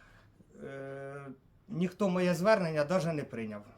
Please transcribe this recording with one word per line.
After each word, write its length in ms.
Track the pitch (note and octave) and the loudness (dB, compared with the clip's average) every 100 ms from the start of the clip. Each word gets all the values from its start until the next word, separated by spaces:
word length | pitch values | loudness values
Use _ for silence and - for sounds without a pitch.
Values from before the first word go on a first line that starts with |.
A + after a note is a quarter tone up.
| - - - _ - - | -20 -20 -20 _ -20 -16
е, 600 | C3+ C3+ C3+ C#3 C3+ C#3+ C3+ C3 _ _ - | -12 -10 -10 -10 -12 -12 -14 -18 _ _ -10
ніхто 420 | D#3+ F3+ - G3+ | -2 -2 0 0
моє 260 | F3+ F3+ E3 | 4 2 4
звернення 480 | G3 G#3+ E3 D3+ | 6 6 4 0
даже 300 | C#3+ F#3 E3 | 2 2 0
не 100 | D3+ | -2
прийняв. 400 | C3 A#2 A2 G#2 - | -4 -8 -8 -8 -14